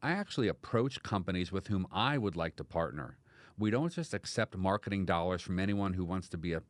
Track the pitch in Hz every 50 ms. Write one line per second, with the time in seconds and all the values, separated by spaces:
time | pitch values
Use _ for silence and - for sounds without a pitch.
0 | - 139 175 202 202 - - - 120 98 80 - - - - 113 120 139 - -
1 | - - 110 98 87 95 90 90 90 85 95 95 - - 104 95 90 - - 92
2 | 113 131 147 139 107 101 85 85 82 82 - - - - - 85 82 71 62 73
3 | 67 55 - - _ - - - - - - - 107 107 107 127 156 170 - -
4 | 165 - - 104 - - - - 110 - - 92 92 95 98 92 - - 101 98
5 | 92 87 90 85 85 90 90 87 - - 92 90 95 101 101 101 101 98 92 92
6 | 92 85 92 95 87 - - 85 78 87 80 80 - -